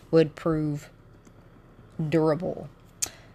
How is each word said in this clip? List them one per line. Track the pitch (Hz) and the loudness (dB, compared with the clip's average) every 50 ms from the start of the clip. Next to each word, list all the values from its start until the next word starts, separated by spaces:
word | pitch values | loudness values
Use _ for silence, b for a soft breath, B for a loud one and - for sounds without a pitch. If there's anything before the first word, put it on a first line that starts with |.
| B - | B 2
would | - 160 160 151 - | 4 4 4 4 0
prove | - - 170 160 156 151 151 147 147 - - - - - - - - - - - - - - - - - - - - - - - - 160 151 | -6 -4 -2 -2 0 -2 -2 -4 -6 -10 -14 -20 -20 -20 -20 -20 -20 -20 -20 -20 -20 -20 -20 -20 -20 -20 -20 -20 -20 -20 -14 -10 -8 -4 0
durable. | 151 160 156 160 151 - - - - - - 143 - - - - - - B B B B B B | 2 2 4 2 2 0 -2 -6 -8 -8 -12 -14 -16 -20 -20 -20 -14 -12 B B B B B B